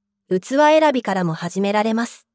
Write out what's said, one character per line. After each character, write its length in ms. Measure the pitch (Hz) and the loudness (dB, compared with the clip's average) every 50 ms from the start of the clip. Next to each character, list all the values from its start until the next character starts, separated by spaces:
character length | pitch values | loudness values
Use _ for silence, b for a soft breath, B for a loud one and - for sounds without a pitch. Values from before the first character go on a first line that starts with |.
| _ _ _ _ _ _ | _ _ _ _ _ _
器 280 | 185 185 - - 262 | -4 -4 -2 -2 2
選 340 | 285 302 302 311 311 311 302 | 4 4 6 6 4 4 2
び 120 | 262 247 - | 2 0 -2
か 100 | 208 190 | -2 -2
ら 100 | 185 180 | -2 -2
も 100 | 165 160 | -2 -4
始 280 | - 170 170 - 190 | -4 -8 -6 -4 -4
め 100 | 202 202 | -2 0
ら 120 | 202 214 214 | 0 0 0
れ 100 | 226 220 | 0 -2
ま 120 | 226 240 | -2 -4
す。 220 | - - - - _ | -4 -6 -10 -12 _